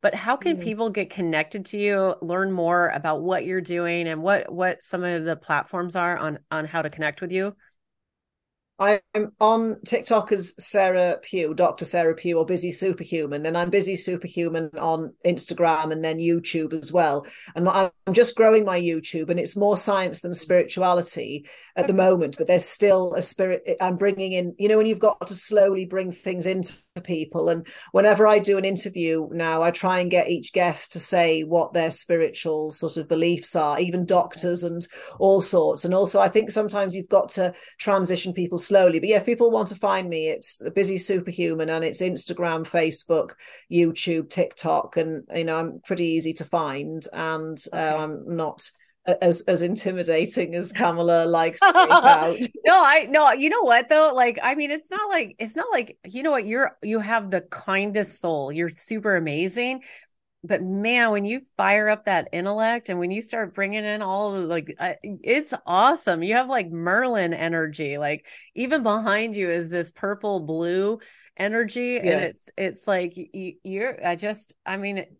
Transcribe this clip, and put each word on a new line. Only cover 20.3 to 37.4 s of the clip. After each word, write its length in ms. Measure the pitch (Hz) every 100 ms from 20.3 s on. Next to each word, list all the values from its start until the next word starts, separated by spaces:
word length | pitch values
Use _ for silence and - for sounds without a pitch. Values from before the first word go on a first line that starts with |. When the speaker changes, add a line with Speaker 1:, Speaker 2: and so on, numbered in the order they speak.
| 175
Speaker 2:
spirituality 1120 | 156 180 165 - 185 175 170 - 117 143 - - - -
at 120 | 185
the 60 |
Speaker 1:
Okay. 100 | 190
Speaker 2:
moment, 340 | 190 185 147 -
but 80 | 156
there's 200 | 180 -
still 500 | - 202 190 180 170
a 60 |
spirit. 400 | 175 - 185 180 - 165
I'm 160 | 185 180
bringing 360 | 196 196 190
in, 200 | 185 180 175
you 80 | 208
know, 100 | 214
when 80 | 220
you've 140 | 214
got 260 | 214 - 180
to 80 |
slowly 520 | 190 - 208 196 190 185
bring 260 | 185 185
things 340 | 175 190 180 175
into 320 | 190 180 - _ -
people. 460 | - 165 156 170 165
And 160 | 165 165 - -
whenever 340 | 196 208 196 214
I 100 | 208
do 220 | 202 196
an 60 | 196
interview 600 | 190 196 180 165 160 156
now, 320 | 170 165 160
I 80 | 165
try 280 | 170 185 180
and 100 | 180
get 180 | 175 -
each 240 | 170 -
guest 400 | 190 175 151 -
to 60 | 165
say 440 | - 185 170 160
what 300 | 156 170 -
their 160 | 170 165
spiritual 840 | 160 - 170 160 - 165 156 156
sort 260 | 151 160 165
of 100 | 147
beliefs 480 | 160 170 175 - 175
are, 240 | 151 147
even 260 | 180 180 180
doctors 580 | 185 175 - 175 175
and 220 | 175 170 175 - - -
all 240 | 190 196
sorts. 420 | - 185 156 -
And 120 | 175 185
also, 240 | 196 196
I 100 | 196
think 220 | 214 220
sometimes 440 | 214 208 208 196 185
you've 140 | 180
got 200 | 196 -
to 260 | -